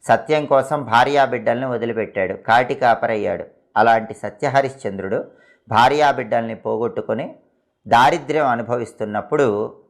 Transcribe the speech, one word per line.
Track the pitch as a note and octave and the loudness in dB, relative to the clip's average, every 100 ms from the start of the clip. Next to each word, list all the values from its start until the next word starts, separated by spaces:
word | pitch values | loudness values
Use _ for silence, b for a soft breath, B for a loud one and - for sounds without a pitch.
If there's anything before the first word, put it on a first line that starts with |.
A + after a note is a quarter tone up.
సత్యం | - - - D3+ C#3+ | 2 0 2 -2 2
కోసం | C3+ C3 D3+ | 0 2 -4
భార్యాబిడ్డల్ని | A#2+ A#2 B2+ C#3+ C3+ B2 A2 A#2+ C3 | 2 2 4 2 2 0 -2 -2 -2
వదిలిపెట్టాడు, | A#2+ A2+ A2+ G#2 - F#2 | -4 -4 -4 -4 -4 -4
కాటి | G2 - A2+ B2+ | -4 2 2 2
కాపరయ్యాడు. | C3+ B2+ A2+ A#2 A2 G2 F2+ E2 _ _ - | 0 0 2 0 -2 -4 -6 -8 _ _ 2
అలాంటి | A2+ A2+ G#2+ | 4 4 0
సత్యహరిశ్చంద్రుడు | C#3+ G#2+ - C#3+ C3+ C3+ C3 G#2+ G2 F#2+ A#2+ - b b b _ | -10 -12 -6 -2 0 0 -4 -10 -8 -6 -6 -6 b b b _
భార్యాబిడ్డల్ని | A2 B2 D3 D3 C3 A#2 A#2 A2+ | 2 4 4 2 0 -2 -2 -2
పోగొట్టుకొని | A2 A2 A2 A#2 - A2 A2+ - - _ _ _ _ - | -8 -6 -4 -4 -6 -6 -6 -6 -14 _ _ _ _ 2
దారిద్ర్యం | A#2 C3+ E3 C#3 D3+ C#3+ | 4 4 2 -2 0 0
అనుభవిస్తున్నప్పుడు | A#2 A2+ B2 A2+ - G#2+ G#2 - D3+ C3+ G#2 A2 - _ | 0 -2 -4 -6 -8 -6 -6 -2 0 2 2 -4 -8 _